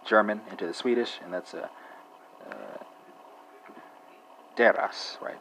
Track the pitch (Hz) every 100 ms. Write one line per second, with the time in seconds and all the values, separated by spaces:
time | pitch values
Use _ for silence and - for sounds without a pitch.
0 | - 107 104 107 - 98 90 - 127 120
1 | 113 - 90 90 - 80 - - - -
2 | - - - - - - 50 - - -
3 | - - - - - - - - - -
4 | - - - - - - 117 - - -
5 | - - - -